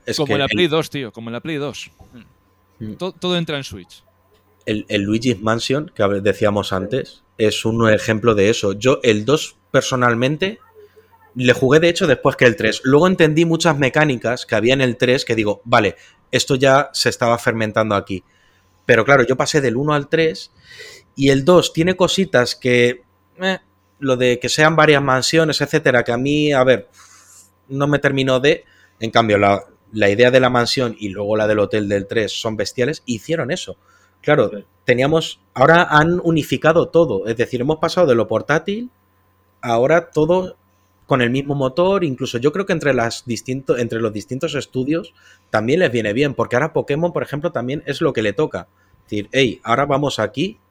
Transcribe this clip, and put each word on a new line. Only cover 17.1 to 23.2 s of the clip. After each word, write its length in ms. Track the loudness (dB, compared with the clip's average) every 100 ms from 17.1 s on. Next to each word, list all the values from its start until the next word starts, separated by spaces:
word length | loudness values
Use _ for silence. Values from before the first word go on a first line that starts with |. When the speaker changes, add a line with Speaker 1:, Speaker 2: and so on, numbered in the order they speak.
| 0 0 0
Speaker 1:
fermentando 560 | 0 -2 -2 -2 0 -2
aquí". 280 | -4 -10 -12 _ _ _ _ _ 2
Pero 200 | 2 4
claro, 180 | 4
yo 120 | 4 0
pasé 260 | 0 0
del 160 | 0 -2
uno 160 | -2
al 140 | -4 -2
tres 420 | -2 -2 -4 -14 _ -20 -20 -20 -20 _ 0
y 140 | 2
el 160 | 4 4
dos 280 | 4 4
tiene 220 | 0 -2 0
cositas 600 | 0 0 0 0 0 -2
que, 480 | 0 2 2 0 _ _